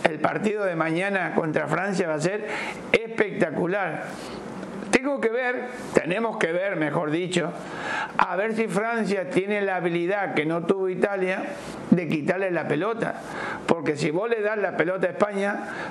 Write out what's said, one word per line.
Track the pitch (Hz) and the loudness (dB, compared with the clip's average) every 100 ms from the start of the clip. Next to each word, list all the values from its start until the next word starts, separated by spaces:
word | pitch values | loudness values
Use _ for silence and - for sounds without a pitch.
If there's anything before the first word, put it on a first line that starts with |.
| - | -2
el | 156 | 2
partido | 156 151 208 214 | 0 2 0 0
de | 196 165 | 0 2
mañana | 160 165 196 196 160 - | 0 0 0 0 0 0
contra | 160 156 147 | 2 2 0
Francia | 160 196 185 170 | 0 0 0 0
va | 151 | 2
a | |
ser | 170 208 - - - - - | 0 0 -4 -6 -6 -8 0
espectacular. | - 226 226 202 - 165 175 175 202 175 147 - - - - - - - - - | 0 2 0 2 2 0 2 0 0 -2 -4 -8 -10 -10 -10 -10 -10 -10 -10 2
Tengo | 233 269 269 | 4 4 2
que | 220 | 2
ver, | 233 247 247 110 - - | 2 0 -2 -4 -8 2
tenemos | - 143 196 226 - | 2 4 2 0 2
que | 170 | 2
ver, | 175 196 175 | 2 0 0
mejor | 151 151 151 | 0 0 2
dicho, | 160 180 180 160 - - - - - - - | 0 2 0 0 -4 -8 -8 -4 -4 -2 0
a | 185 180 | 2 2
ver | 226 226 | 0 2
si | 220 | 0
Francia | 180 226 233 185 196 165 | 0 0 0 0 0 0
tiene | 170 202 208 | 0 2 2
la | 196 180 | 2 2
habilidad | 175 170 170 202 180 | 0 2 0 0 0
que | - 151 | 0 0
no | 170 170 | 2 2
tuvo | 196 190 | 2 0
Italia | 185 208 196 185 196 277 - - - - | 2 0 2 0 0 -4 -8 -10 -4 4
de | 175 151 | 4 4
quitarle | 156 160 180 190 | 0 2 2 2
la | 165 143 | 0 0
pelota. | 151 202 226 - - - - - - - | 0 0 0 -2 -4 -8 -8 -6 -4 -2
Porque | 170 147 139 | -2 -2 -2
si | 156 | 0
vos | 165 233 | 0 0
le | 233 | 0
das | 208 214 | 0 0
la | 185 - | -2 0
pelota | 165 185 180 | 0 0 -2
a | |
España, | 170 208 196 202 214 - - - | 0 0 0 -2 -2 -6 -8 -8